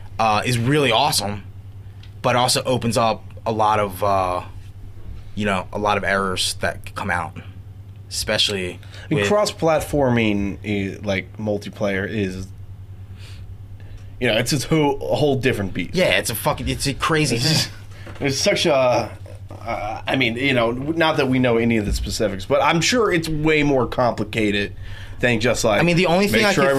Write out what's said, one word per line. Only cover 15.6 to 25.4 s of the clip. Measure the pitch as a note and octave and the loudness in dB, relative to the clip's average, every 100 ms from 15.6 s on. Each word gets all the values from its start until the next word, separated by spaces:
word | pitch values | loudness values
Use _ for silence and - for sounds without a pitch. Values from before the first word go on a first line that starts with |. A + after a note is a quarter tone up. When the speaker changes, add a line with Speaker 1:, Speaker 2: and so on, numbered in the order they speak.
| G2 | -2
Speaker 2:
beast. | F#2+ F2 | -4 -4
Speaker 1:
Yeah, | F3+ E3 F#2 | 0 2 2
it's | - | 0
a | |
fucking, | A#2 D#3 C#3 B2+ | -2 -2 -2 -2
it's | B2+ C#3 | -4 -4
a | |
crazy | C3 - D#3 D3+ B2 | -2 0 2 2 2
Speaker 2:
It's | D3+ D#3 - | 2 2 0
Speaker 1:
thing. | - - - - - C#3 | -6 -14 -14 -14 -4 -2
Speaker 2:
it's | C3+ | 0
such | G3+ F#3+ F3+ | 0 2 2
a, | C#3 B2+ A#2 G#2 - - - - | 4 4 4 0 -8 -14 -14 -14
uh, | G2 G#2+ G#2+ G#2 A2 - | -12 -6 -6 -6 -6 -2
I | C3+ | 0
mean, | A#2+ A#2 | 0 0
you | C#3 | 2
know, | B2 A#2 | 2 2
not | B2 C#3+ E3 D#3+ D3+ | 0 -2 0 2 2
that | C3+ | 2
we | B2+ | 4
know | B2+ A2+ | 4 4
any | A#2 A2+ | 4 2
of | G#2 | 2
the | |
specifics, | - - F#2+ G#2+ F#2+ | 0 -2 0 -2 -2
but | G2 C#3 | 0 2
I'm | C3+ E3 | 4 4
sure | D#3+ B3 G#3 | 4 2 4
it's | F3 E3 | 2 0
way | D#3 D3+ D#3 | 0 2 4
more | D3 C3+ A#2 | 4 4 2
complicated | - B2 G#2 G#2 A2+ G#2+ G2+ G2+ - - - - - | 2 0 2 -2 0 0 2 -2 -6 -10 -10 -12 -2
than | B2 A#2 | 2 2